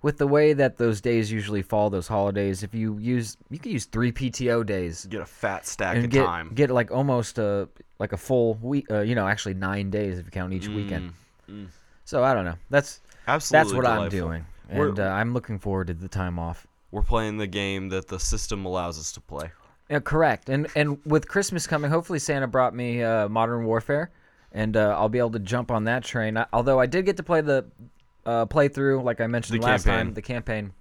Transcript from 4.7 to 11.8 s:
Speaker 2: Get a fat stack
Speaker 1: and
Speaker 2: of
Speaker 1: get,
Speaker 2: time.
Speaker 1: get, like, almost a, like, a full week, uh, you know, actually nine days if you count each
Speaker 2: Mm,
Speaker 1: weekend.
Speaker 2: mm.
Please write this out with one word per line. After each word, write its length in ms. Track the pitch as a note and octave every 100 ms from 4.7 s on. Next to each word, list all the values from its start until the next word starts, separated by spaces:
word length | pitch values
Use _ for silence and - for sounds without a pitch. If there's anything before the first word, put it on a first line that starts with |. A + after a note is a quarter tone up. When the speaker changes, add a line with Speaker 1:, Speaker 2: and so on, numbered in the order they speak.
| G2 F2+ E2 F#2+
Speaker 2:
Get 100 | G#2
a 60 | -
fat 400 | - A2 F#2+ -
stack 300 | - F#2+ A2+
Speaker 1:
and 80 | A#2+
Speaker 2:
of 40 |
Speaker 1:
get, 140 | C3+
Speaker 2:
time. 260 | B2 E2+ E2
Speaker 1:
get, 160 | A2+ C#3
like, 200 | B2 A2
almost 480 | B2+ C#3 B2 A2+ -
a, 300 | G#2+ G2+ F#2 - - _
like, 140 | G#2
a 40 | G2
full 380 | - B2+ A#2 A2
week, 280 | A#2 C#3+ C3+
uh, 100 | G#2+
you 140 | G#2
know, 120 | A#2+ G2
actually 280 | G#2+ G#2
nine 360 | F#2 F#2+ G2+ G2
days 280 | G#2 G2+ F2+
if 80 | F2
you 40 |
count 220 | - F2+
each 160 | F#2 G2+
Speaker 2:
Mm, 80 | G#2
Speaker 1:
weekend. 360 | G2+ F2+ F2+ E2+ _ _ -
Speaker 2:
mm. 160 | G2+ G2 -